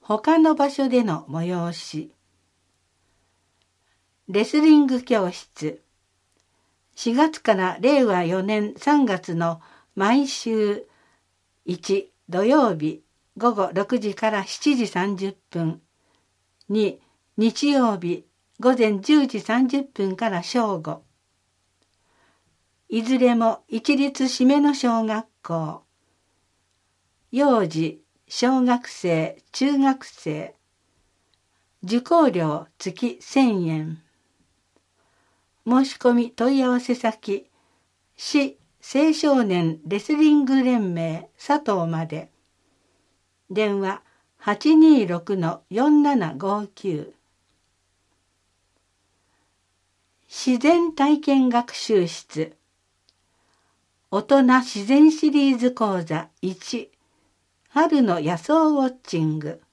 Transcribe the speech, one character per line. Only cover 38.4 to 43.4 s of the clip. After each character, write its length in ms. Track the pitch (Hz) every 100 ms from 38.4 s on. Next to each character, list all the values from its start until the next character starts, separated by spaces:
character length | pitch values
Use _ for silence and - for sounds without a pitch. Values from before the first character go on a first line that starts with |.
| 269 - _ _
青 320 | - 262 311
少 300 | 311 311 269
年 360 | 214 180 165 160 -
レ 120 | 202
ス 160 | -
リ 200 | 302 311
ン 100 | 294
グ 180 | 262 269
連 300 | 254 247 196
盟 380 | 170 165 160 - _
佐 200 | - 294
藤 320 | 302 196 165
ま 140 | 160
で。 260 | 165 156 - _ _ _ _ _ _ _ _ _ _ _